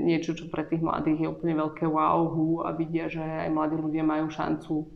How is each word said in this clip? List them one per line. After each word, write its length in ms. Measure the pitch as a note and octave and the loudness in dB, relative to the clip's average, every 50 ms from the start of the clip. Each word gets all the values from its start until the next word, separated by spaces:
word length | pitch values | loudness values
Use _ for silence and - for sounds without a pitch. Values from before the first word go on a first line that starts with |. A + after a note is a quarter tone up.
| - | 2
niečo, 320 | E3+ E3 D3+ D#3+ E3+ E3 | 2 2 2 2 -2 -4
čo 160 | E3 E3+ E3+ | -4 -6 -6
pre 160 | - D#3 D3+ | -4 -4 -2
tých 160 | - E3 D#3+ D#3+ | -2 -2 0 0
mladých 400 | D#3+ E3 D#3+ D3+ D#3 D#3 D#3 D#3+ | 0 0 0 2 2 2 2 0
je 80 | D#3 | -2
úplne 240 | D#3 - - E3+ D#3+ | -2 -2 -2 0 2
veľké 320 | D#3 D#3 D3+ D3+ - E3 | 2 0 -2 -2 -2 0
wow, 400 | D#3+ D#3 D#3 D#3 E3 E3 E3+ E3 | 2 2 4 4 4 4 4 2
hu, 400 | E3 E3 E3 D#3 D#3+ E3 E3 - | 2 2 2 2 2 2 0 -2
a 80 | F3 E3 | -4 -2
vidia, 320 | D#3+ D#3+ D#3+ E3 D#3+ E3 | -2 -4 -2 -2 -2 -2
že 160 | D#3+ E3 E3 D#3 | -2 -4 -4 -4
aj 240 | D#3+ D#3+ D#3+ E3+ | -4 -4 -4 -2
mladí 320 | E3 D#3 D#3 D#3 D3+ D#3+ D#3+ | 0 0 0 2 0 0 0
ľudia 240 | D#3 D#3 D3+ D#3+ D#3 | -2 0 0 2 2
majú 240 | D#3 D#3 D#3 D#3+ | 2 2 2 0
šancu 640 | D#3 - - D#3+ D#3+ D#3 D3+ - - D#3+ D3+ D3+ - - | -2 -2 -4 -2 -2 -2 -2 -2 -2 -2 -2 -2 -4 -4